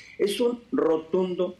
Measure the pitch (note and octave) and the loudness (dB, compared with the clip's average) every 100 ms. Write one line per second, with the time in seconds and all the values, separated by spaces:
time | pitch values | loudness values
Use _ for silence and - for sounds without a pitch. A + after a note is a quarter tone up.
0 | - - G3+ - A#3+ B3 - C3+ D#3 D#3+ | -16 -2 0 2 0 -2 -4 0 2 0
1 | D#3+ F#3 F#3 F3+ F3+ | 0 -2 0 -2 -4